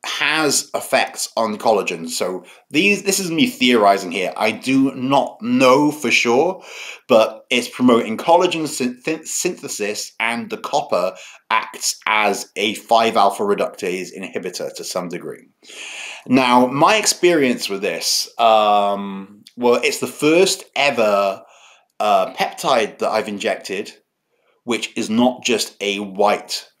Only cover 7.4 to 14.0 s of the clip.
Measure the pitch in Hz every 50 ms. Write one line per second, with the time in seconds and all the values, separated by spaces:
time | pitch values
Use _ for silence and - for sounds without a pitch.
7.4 | - _ 127 120 120 - - - 127 123 117 113 117 104 113 107 - - 165 175
8.4 | 185 180 170 165 156 143 - - 127 123 123 - _ - 160 160 160 - - -
9.4 | - 180 185 247 - - - - 104 101 107 - - - _ _ 110 113 120 117
10.4 | 113 107 110 110 - - - 143 151 - - 90 90 92 - - - - - -
11.4 | _ _ 110 110 - - - - - - - - - - 107 107 107 104 98 98
12.4 | - - _ - 101 110 101 - - - 117 113 113 117 107 110 101 98 - -
13.4 | 107 101 101 92 92 - - - - 92 90 95